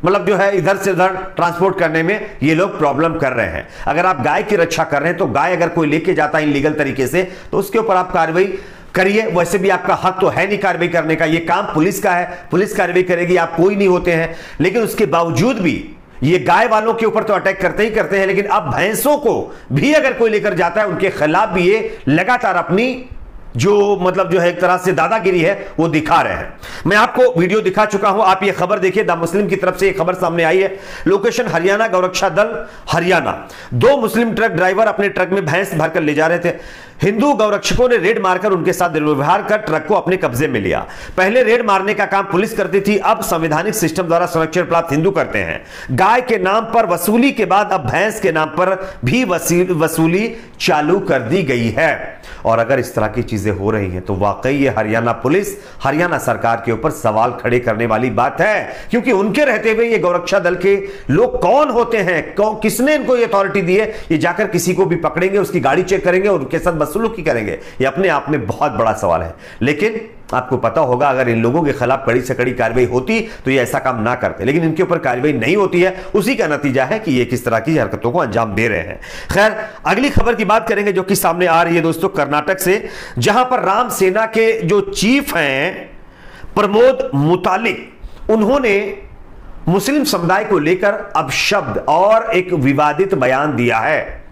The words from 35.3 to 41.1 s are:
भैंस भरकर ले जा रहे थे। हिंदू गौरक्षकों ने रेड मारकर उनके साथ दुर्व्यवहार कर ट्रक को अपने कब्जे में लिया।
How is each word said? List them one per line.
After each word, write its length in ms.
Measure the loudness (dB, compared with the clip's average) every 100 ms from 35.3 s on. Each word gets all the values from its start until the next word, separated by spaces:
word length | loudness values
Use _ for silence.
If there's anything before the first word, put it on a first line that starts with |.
| 0 0
भैंस 280 | -2 -2 -2
भरकर 260 | 0 0
ले 120 | 0
जा 140 | 2 2
रहे 120 | 2
थे। 120 | -2 -4 -10 -20 -20 -2
हिंदू 300 | 0 2 2
गौरक्षकों 540 | 2 2 0 -2 2 4
ने 60 | 4
रेड 220 | 2 0
मारकर 300 | 0 0 0
उनके 220 | 0 0
साथ 160 | 0 0
दुर्व्यवहार 520 | 0 0 0 2 0
कर 140 | 2 -2
ट्रक 260 | 0 -4 0
को 80 | 0
अपने 220 | 2 0
कब्जे 300 | 0 0 -2
में 120 | -2
लिया। 260 | -2 -2 -4 -12 -10